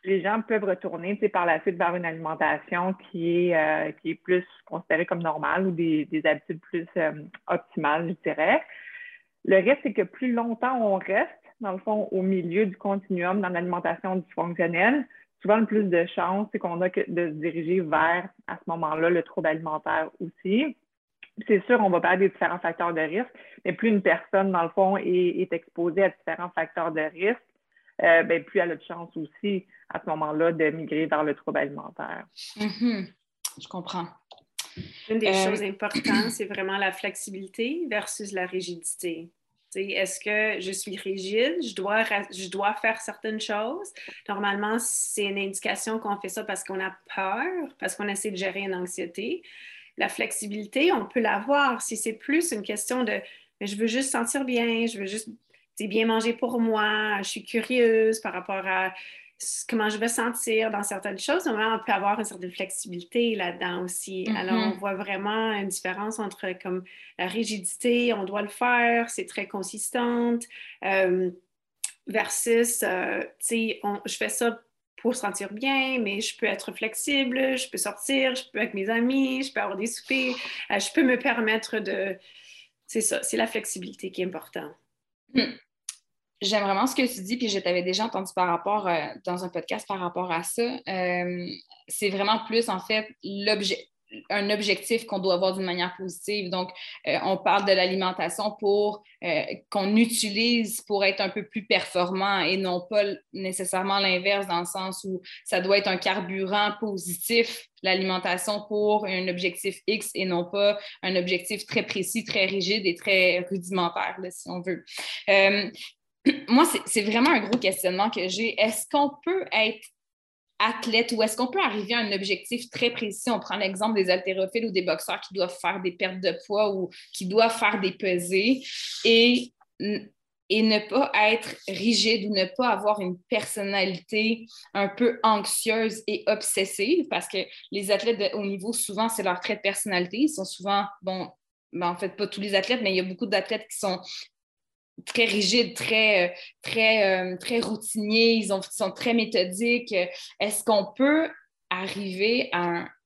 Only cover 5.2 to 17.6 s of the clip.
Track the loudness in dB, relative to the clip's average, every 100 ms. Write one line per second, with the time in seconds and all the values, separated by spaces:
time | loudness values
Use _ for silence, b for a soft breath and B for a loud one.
5.2 | -2 -2 0 0 0 0 2 2 0 0
6.2 | 2 0 _ -10 -6 -6 -4 0 0 -2
7.2 | -12 -18 -2 -2 -2 -2 0 2 0 -4
8.2 | -4 0 4 2 0 B B B B B
9.2 | B _ 4 6 6 2 2 0 -2 0
10.2 | 0 0 0 -2 0 2 2 2 0 0
11.2 | 0 -4 b _ -6 -4 -2 -2 0 0
12.2 | 2 2 2 2 2 0 -2 -2 -2 -2
13.2 | 0 0 0 -2 -2 -2 -2 -2 -2 -4
14.2 | -4 -4 -4 0 0 4 4 4 -2 B
15.2 | B _ 2 4 4 2 4 2 2 0
16.2 | -2 0 -2 -4 -4 0 0 0 -2 0
17.2 | -2 -2 -4 -4